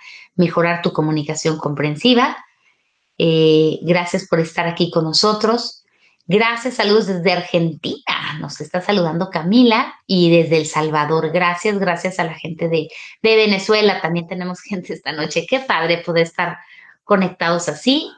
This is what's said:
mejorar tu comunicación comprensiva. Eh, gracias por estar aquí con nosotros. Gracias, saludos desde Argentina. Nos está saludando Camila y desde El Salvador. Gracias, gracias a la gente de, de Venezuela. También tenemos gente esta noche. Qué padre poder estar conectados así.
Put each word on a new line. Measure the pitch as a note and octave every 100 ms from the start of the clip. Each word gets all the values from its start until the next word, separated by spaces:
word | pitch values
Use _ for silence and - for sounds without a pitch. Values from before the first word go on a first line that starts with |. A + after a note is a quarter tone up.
| - - - -
mejorar | E3+ E3+ E3+ E3+
tu | F3
comunicación | - D#3 D#3 D3 D3+ D#3+ D#3+
comprensiva. | D3 C#3+ D3 D3 B3 A#3+ C#4+ - - _ _ _ _ _ _ -
Eh, | E3 D#3+ D#3+ D#3 D#3 C#3+
gracias | D#3+ F3+ F3 F#3 -
por | E3+
estar | E3 - E3+
aquí | E3+ E3+
con | E3+
nosotros. | D#3+ D#3 G#3 G#3+ A3 A3+ - - _ _ _ _ -
Gracias, | G3+ A3+ A#3 B3
saludos | A#3+ G3+ G#3+ F#3+
desde | F3+ F3
Argentina. | F3 - E3+ E3 D#3 - - - D3+ D3 D#3
Nos | D3 -
está | D3+ F3+
saludando | F#3+ G#3 E3 E3 F#3
Camila | E3 E3+ A#3+ A#3+ A3 - - -
y | F#3 E3+
desde | E3+ D3+ D#3+
El | D#3
Salvador. | D#3 D#3 D3+ D3 D#3+ D#3+
Gracias, | E3+ F3 F3 G#3+ G3+
gracias | F#3 F3 F#3 F#3
a |
la | E3
gente | D#3 E3+ D#3+ E3
de, | D#3+ D3+ - - -
de | A3 A3
Venezuela. | G#3+ G3 G3 G#3+ G#3 F#3
También | D#3+ E3+ E3+
tenemos | F#3 F3+ F3+
gente | - F#3+ F3
esta | D#3+ -
noche. | D3 E3 E3+ D#3+
Qué | C4+
padre | C4 F3 E3 E3+
poder | F3 E3
estar | E3 - E3+ E3 - - - _ -
conectados | G3 F3+ - E3+ F3 D#3+
así. | D3 B3+ C#4+ -